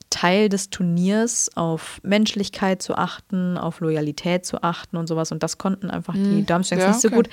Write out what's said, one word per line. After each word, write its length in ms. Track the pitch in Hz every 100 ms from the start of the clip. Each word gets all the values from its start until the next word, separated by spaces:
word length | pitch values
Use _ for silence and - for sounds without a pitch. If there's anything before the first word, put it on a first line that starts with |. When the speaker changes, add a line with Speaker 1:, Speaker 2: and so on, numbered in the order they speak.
| -
Speaker 1:
Teil 380 | - 175 196 214
des 220 | 196 -
Turniers, 800 | - 180 170 185 214 233 - -
auf 460 | - 165 160 - -
Menschlichkeit 800 | 185 208 214 202 196 - 190 190
zu 160 | - -
achten, 640 | 175 - - 185 180 175
auf 220 | 165 -
Loyalität 680 | 160 156 151 147 175 180 -
zu 160 | -
achten 340 | 170 170 - 170
und 100 | 165
sowas. 260 | 160 160
Und 100 | 165
das 160 | 165 -
konnten 320 | 190 190 180
einfach 240 | 175 175
die 240 | 196 202 202
Speaker 2:
Hm. 80 | 202
Speaker 1:
Durmstrangs 360 | 175 185 180
Speaker 2:
Ja, 60 | 185
Speaker 1:
nicht 120 | -
so 60 | 220
Speaker 2:
okay. 80 | 233
Speaker 1:
gut. 100 | -